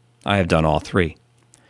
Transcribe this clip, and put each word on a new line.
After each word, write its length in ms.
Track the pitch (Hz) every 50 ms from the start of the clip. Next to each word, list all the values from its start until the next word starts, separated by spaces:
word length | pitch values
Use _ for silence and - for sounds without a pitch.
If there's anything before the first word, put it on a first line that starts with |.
| _ _ _ _ -
I 140 | - 101 101
have 100 | 92 82
done 180 | - 80 80
all 140 | 78 76 76
three. 380 | - - - 98 87 80 - _ _ _ _ _ _ _ _ _ _